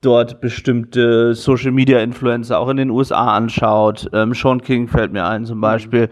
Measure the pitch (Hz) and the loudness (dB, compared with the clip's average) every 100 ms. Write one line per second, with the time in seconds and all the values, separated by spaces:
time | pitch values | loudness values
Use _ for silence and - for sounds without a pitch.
0 | 131 117 117 131 123 - - 120 113 123 | 2 2 2 -4 -8 -6 -2 -2 -2 0
1 | 117 117 117 117 - 127 131 131 131 127 | 2 4 2 0 0 0 0 2 4 4
2 | 123 120 127 120 117 92 123 135 135 117 | 2 -2 -2 -2 -2 -2 0 -2 -2 0
3 | 135 - 120 104 113 - 110 107 107 104 | 0 0 0 0 0 0 0 2 2 0
4 | - 104 110 123 135 127 - 123 120 120 | -4 -2 -2 0 0 0 0 -2 0 -2
5 | 98 95 87 110 113 110 107 110 110 120 | -2 -2 -4 -4 -6 -2 -2 -2 -2 0
6 | 113 | 0